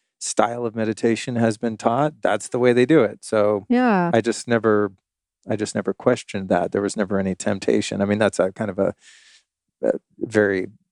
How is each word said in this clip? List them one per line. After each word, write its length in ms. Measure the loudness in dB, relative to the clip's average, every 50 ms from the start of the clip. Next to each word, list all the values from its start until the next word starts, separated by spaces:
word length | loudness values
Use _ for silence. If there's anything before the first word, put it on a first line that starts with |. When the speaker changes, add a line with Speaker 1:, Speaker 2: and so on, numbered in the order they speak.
| _ _ _ _
Speaker 1:
style 460 | -10 -6 0 0 0 0 0 -6 -8
of 100 | -6 -4
meditation 640 | -4 -2 -2 -2 0 0 0 0 0 -2 -6 -2 0
has 200 | 2 0 0 0
been 200 | -4 -6 -6 -2
taught, 440 | -2 0 0 2 0 0 -2 -2
that's 280 | -2 -2 -2 -2 -4 -6
the 100 | -2 2
way 140 | 2 4 4
they 120 | 4 4
do 160 | 4 6 4
it. 220 | 4 2 0 -8 -8
So 420 | -2 0 2 2 2 2 0 -2 _
Speaker 2:
Yeah. 420 | 0 2 2 2 2 2 2 2 2
Speaker 1:
I 80 | 2
just 260 | 2 2 -2 -4 -2 -2
never, 440 | -2 0 2 2 2 2 0 -2 -6 _ _ _ _ _ _ _ _ _ _ -6
I 60 | -4
just 180 | -4 -4 -6 -6
never 200 | -6 -4 -4 -6
questioned 560 | -2 0 0 0 0 -4 -8 -8 -8 -2 0
that. 220 | 0 0 0 0
There 100 | -2 -2
was 140 | -2 -2 -2
never 220 | -4 -4 -2 -2 -2
any 140 | -2 -2 -4
temptation. 640 | -4 -4 -4 -4 -2 0 0 0 0 0 -2 -2 -2
I 40 | 0
mean, 140 | 0 0 2
that's 200 | 0 0 2 0
a 120 | -2 -2
kind 180 | -2 -6 -8 -6
of 80 | -2 -2
a, 140 | -2 -2 -2 -6 _ -20 -20 -20 _ _ _ -20 _ _ _ _ _ _ _ _ -2
a 100 | -2 -2 -2 -6 _ _ _
very 480 | -10 0 2 2 2 4 2 -2 -4 -6 -12 _ _ _